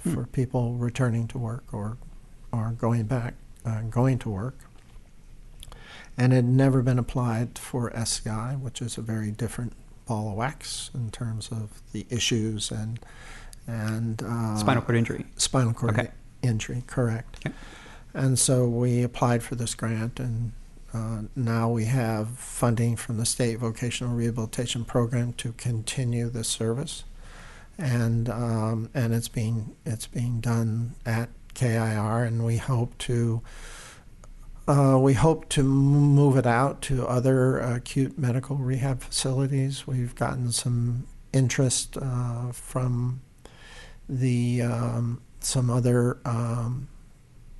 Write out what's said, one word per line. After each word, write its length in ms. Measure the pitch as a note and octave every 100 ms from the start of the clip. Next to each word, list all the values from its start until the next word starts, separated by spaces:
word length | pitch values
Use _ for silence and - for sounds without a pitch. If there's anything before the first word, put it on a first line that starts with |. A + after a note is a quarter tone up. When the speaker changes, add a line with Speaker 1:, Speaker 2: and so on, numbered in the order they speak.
Speaker 1:
Hmm. 100 | - B2
Speaker 2:
for 80 | A#2+
people 480 | - A#2+ B2+ A#2+
returning 540 | A#2+ A#2+ A#2 B2+ A2+ A2+
to 100 | B2
work 280 | A2+ A#2+ -
or, 260 | G2+ G#2 A#2 - - - - -
or 200 | A#2 A2+ A#2
going 280 | A2+ A2+
back, 320 | A2 C3 A2+ - - -
uh, 180 | B2 A2
going 360 | A2+ A#2 C3 B2+
to 100 | A#2
work. 260 | G2 A#2+ - - - - - - - - - - - - - - - - -
And 160 | B2
it 40 | B2+
had 80 | B2
never 360 | B2+ C3+ C3
been 160 | B2 B2
applied 600 | A#2 C3+ B2 A2+ A#2 -
for 360 | - B2+ A#2+ -
S 260 | A2+ -
C 60 | B2+
I, 260 | A2 A#2+ C#3
which 260 | C3 -
is 160 | A#2 -
a 40 |
very 280 | A2+ A2 G#2+
different 440 | G#2+ A2 - A#2+ - - - -
ball 220 | A2 G#2+
of 40 | G2+
wax 540 | B2 D3 - - - C3
in 160 | A2+
terms 380 | - A#2+ A2 -
of 280 | A2 G#2 - -
the 160 | G#2+ G#2
issues 600 | A#2+ - A#2 A2 G#2+ -
and, 280 | A2 A2 A2+ - - - - - - -
and, 560 | A2+ G#2+ A2+ A2+ A2
uh, 320 | - A#2 A2+ G#2+
Speaker 1:
Spinal 240 | G#2 B2
cord 160 | - A#2
injury. 280 | A2+ - - -
Speaker 2:
Spinal 380 | - C3+ A#2+
cord 200 | A#2 A#2
Speaker 1:
Okay. 160 | G#2+ - - - -
Speaker 2:
Injury, 420 | B2 A2 - B2 B2+
correct. 520 | - A#2+ A2+ - - -
Speaker 1:
Okay. 100 | - - - - - -
Speaker 2:
And 260 | - C3+ B2
so 280 | - B2+ B2
we 360 | A#2 B2 A#2+
applied 400 | A#2+ - B2+ A#2+
for 120 | - A#2+
this 200 | A#2 -
grant, 440 | A2+ A2+ A#2 -
and, 340 | B2 A2+ A#2 - - - -
uh, 300 | A2+ A2 A2 G#2+ -
now 340 | A#2 A#2 A2+
we 160 | A#2 A2
have 440 | C3 A2+ A2 A2 B2
funding 560 | - - B2 A#2 A#2 A2+
from 220 | - A2
the 80 | A#2
State 340 | - A#2+ A2+
Vocational 560 | A#2 A2 A#2+ - B2 A#2+
Rehabilitation 680 | A#2 A#2 A2 - A#2+ A#2+ A#2
Program 480 | B2+ A#2+ A#2+ A#2+
to 200 | A#2 B2
continue 760 | A2+ B2 A2+ A2 - B2 A#2+ A#2
this 180 | A#2+ A2+
service. 560 | - A2+ A#2+ D#3 - - - - - - - - -
And, 500 | D3 A#2+ A#2 A2+ A#2
um, 600 | A2+ A#2+ A2+ A2 A2+ A2
and 200 | D3 A#2
it's 140 | A2+ A2+
being, 480 | - A2 A2+ G#2+ - -
it's 220 | A2 -
being 320 | C3 A#2+ A#2+
done 560 | A#2 A#2 A2+ A2 A#2 - -
at 240 | A2+ A#2 - -
K 240 | - B2+ A2+
I 180 | A2+ A2
R, 280 | G#2+ A2+
and 200 | A#2+ A2+
we 140 | A2+ A#2
hope 400 | - B2 A#2+ -
to, 420 | - A#2+ A#2 A2+ - - - - - - - - - - - - -
uh, 300 | C#3+ C3+ C3
we 140 | C3+
hope 340 | B2+ D#3 D#3 -
to 120 | -
m-, 60 | C3+
move 720 | C3+ C#3 C#3+ D3 C#3+ C#3+ C3+
it 100 | B2+
out 340 | A#2 C3+ C3+
to 220 | - B2+ B2
other 540 | B2+ B2+ C3 B2+ C3
acute 580 | B2 A#2+ - C#3 C3+ -
medical 380 | B2+ B2 B2+ C#3+
rehab 440 | B2+ C3 C#3 C3
facilities. 840 | - - B2+ C3 C3+ C#3 C3+ C3+ -
We've 300 | B2+ A#2+ -
gotten 360 | A#2 B2+ B2
some 540 | A#2+ B2 A#2+ A#2+ A#2+ - - -
interest, 640 | C3 B2+ - C3 - - -
uh, 500 | C#3 B2 B2 A#2 B2
from 720 | B2 - C3 B2+ A#2+ B2 B2+ - - - - - - - - -
the, 520 | B2+ C3 B2 A#2+ A#2+
um, 580 | A#2+ A#2 A#2+ A#2+ A#2+ A#2+ - -
some 300 | - C3+ B2
other, 480 | A#2+ B2 B2 A#2+ B2+ -
um, 640 | A#2 A#2 A#2 A#2 B2+ C3 - - - - - - -